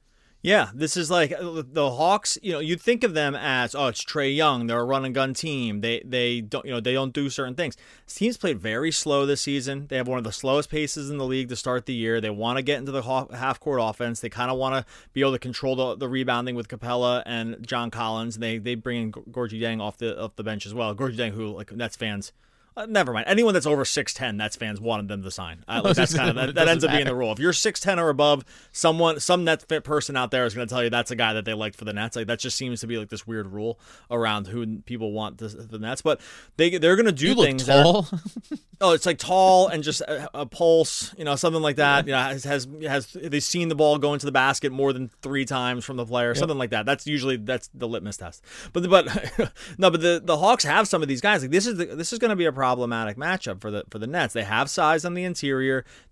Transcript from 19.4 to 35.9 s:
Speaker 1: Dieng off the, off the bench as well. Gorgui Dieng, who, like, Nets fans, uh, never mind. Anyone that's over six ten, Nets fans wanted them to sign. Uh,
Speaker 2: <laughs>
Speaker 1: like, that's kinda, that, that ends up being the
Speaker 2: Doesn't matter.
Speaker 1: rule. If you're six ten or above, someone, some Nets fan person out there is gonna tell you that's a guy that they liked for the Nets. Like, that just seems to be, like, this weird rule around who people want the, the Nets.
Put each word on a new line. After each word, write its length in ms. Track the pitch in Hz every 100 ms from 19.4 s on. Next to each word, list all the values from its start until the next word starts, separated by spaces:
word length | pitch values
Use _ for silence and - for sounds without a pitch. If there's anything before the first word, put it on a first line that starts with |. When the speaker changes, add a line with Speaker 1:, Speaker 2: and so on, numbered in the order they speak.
| 117 113
Speaker 1:
Dieng 200 | 117 110
off 180 | 104 -
the, 220 | 113 -
off 140 | 107 -
the 80 |
bench 200 | 107 104
as 100 | 101
well. 200 | 117 110
Gorgui 220 | 104 135 113
Dieng, 160 | 117
who, 160 | 104 107
like, 240 | 98 104
Nets 240 | 107 117 -
fans, 340 | 110 101 - - _ _ _ -
uh, 60 |
never 300 | 220 214 135
mind. 100 | 110 -
Anyone 280 | 202 226
that's 100 | 180
over 220 | 147 147 131
six 260 | 147 -
ten, 240 | - 127 104
Nets 180 | 107
fans 240 | - 110 101
wanted 260 | 113 107 101
them 140 | 98
to 80 | 95
sign. 340 | - 87 82 -
Uh, 140 | 113
Speaker 2:
<laughs> 40 |
Speaker 1:
like, 120 | 98 135
that's 160 | 127
kinda, 200 | 160 127
that, 200 | 120 131 147
that 120 | 165
ends 160 | 170
up 60 | 160
being 80 | 151
the 60 |
Speaker 2:
Doesn't 0 | 139
matter. 100 | 123
Speaker 1:
rule. 160 | 113
If 60 | 107
you're 160 | 170
six 260 | 170 214 -
ten 180 | 196 175
or 120 | 165
above, 340 | 135 147 143 - - -
someone, 480 | - 165 160 165 151
some 260 | - 180
Nets 200 | 165 156
fan 160 | - 156
person 340 | 135 143 139
out 160 | 135 120
there 140 | 127
is 80 | 120
gonna 140 | 110 113
tell 180 | 123
you 60 | 117
that's 200 | 120 117
a 60 | 120
guy 160 | 113
that 140 | 110 104
they 80 |
liked 220 | 107 107 -
for 100 | 107
the 80 |
Nets. 220 | 104 110 120
Like, 100 | 110
that 120 | 117
just 160 | 127 -
seems 240 | 127 117
to 40 | 117
be, 120 | 113
like, 100 | 104
this 180 | 107 113
weird 200 | 110 98
rule 340 | 101 113 - - - -
around 380 | 120 110 104 95
who 320 | 120 110 110
people 300 | - 120 107
want 260 | 107 107 -
the, 100 | 113
the 300 | - 110 110
Nets. 240 | 110